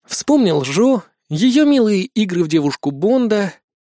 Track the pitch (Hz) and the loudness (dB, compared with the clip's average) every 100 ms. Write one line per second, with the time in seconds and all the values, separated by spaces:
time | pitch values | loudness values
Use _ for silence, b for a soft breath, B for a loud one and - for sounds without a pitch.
0 | - - - 294 214 151 131 147 247 247 | -10 -6 0 0 2 0 -2 0 0 0
1 | - _ - 151 254 254 294 285 220 202 | -4 _ -10 -2 0 2 4 4 2 0
2 | 185 - 208 175 160 160 143 - 143 139 | -2 -2 -2 -2 0 0 -2 -4 -6 -4
3 | 190 262 240 214 196 - _ _ | 0 0 0 -2 -4 -8 _ _